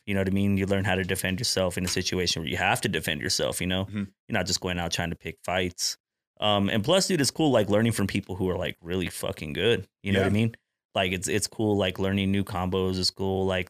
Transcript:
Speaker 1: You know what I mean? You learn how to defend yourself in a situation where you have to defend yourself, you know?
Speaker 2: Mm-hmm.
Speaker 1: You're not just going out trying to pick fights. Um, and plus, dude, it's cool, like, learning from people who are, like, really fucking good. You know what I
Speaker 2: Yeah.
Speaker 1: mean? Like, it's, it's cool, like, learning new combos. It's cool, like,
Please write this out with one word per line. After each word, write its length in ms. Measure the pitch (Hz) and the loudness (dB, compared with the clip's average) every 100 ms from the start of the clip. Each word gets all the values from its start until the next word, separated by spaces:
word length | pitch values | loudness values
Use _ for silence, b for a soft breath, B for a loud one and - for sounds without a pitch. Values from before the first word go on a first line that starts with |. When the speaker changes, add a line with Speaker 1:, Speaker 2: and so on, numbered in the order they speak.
| - | -4
Speaker 1:
You 80 | |
know 60 | 98 | 0
what 80 | 95 | 0
I 40 | |
mean? 260 | 98 101 98 | 2 2 2
You 80 | 95 | 2
learn 180 | 98 | 0
how 120 | 101 92 | 2 0
to 80 | |
defend 340 | 90 92 92 92 | -2 -2 -2 -2
yourself 380 | - 95 92 90 | -2 0 0 -2
in 60 | |
a 40 | 90 | -2
situation 540 | 92 90 90 87 - | -2 -2 -2 -2 -2
where 80 | 73 | -4
you 60 | 87 | 0
have 220 | 92 123 | 2 2
to 60 | 107 | 0
defend 340 | 82 82 76 | -2 -2 -4
yourself, 380 | 78 - 67 - | -2 0 -2 -2
you 60 | 87 | -2
know? 180 | 92 95 | -2 -2
Speaker 2:
Mm-hmm. 100 | 104 98 _ - | -6 -8 _ -6
Speaker 1:
You're 100 | 113 | -4
not 80 | 87 | -2
just 140 | - | -2
going 180 | 92 87 | -2 -4
out 140 | 85 | -4
trying 180 | - 85 | -4 -4
to 60 | 85 | -6
pick 220 | 85 - | -10 -10
fights. 520 | - 92 90 - - - _ _ _ - | -2 0 0 -2 -6 -6 _ _ _ -2
Um, 280 | 107 101 98 | 2 2 2
and 120 | 110 | 0
plus, 240 | 104 190 - | 2 2 2
dude, 140 | - | 2
it's 100 | 135 | 0
cool, 200 | - 156 | 2 4
like, 180 | 120 98 | 4 4
learning 240 | 104 117 | 4 2
from 140 | 110 101 | 2 0
people 280 | 107 - | -2 -4
who 140 | 95 92 | -4 -2
are, 80 | 90 | -2
like, 200 | 80 - | -4 -6
really 280 | 85 92 87 | -4 -2 -2
fucking 440 | - 95 - 78 | -4 -6 -6 -6
good. 340 | 71 107 101 101 _ | 0 2 0 -2 _
You 100 | 98 | 0
know 80 | 98 | 2
what 40 | |
I 40 | 95 | 4
Speaker 2:
Yeah. 40 | |
Speaker 1:
mean? 240 | 101 113 - _ _ _ | 4 2 -2 _ _ _
Like, 180 | 104 92 | -2 0
it's, 160 | 92 78 | -2 0
it's 180 | 101 - | 0 -2
cool, 300 | - 107 101 | 0 2 4
like, 220 | 95 92 | 2 0
learning 340 | 95 98 98 | 0 2 2
new 120 | 98 | 0
combos. 540 | 95 92 92 95 92 92 | 0 -2 0 0 0 0
It's 120 | 90 | -2
cool, 360 | - 98 95 95 | -2 -2 0 0
like, 220 | 92 | 0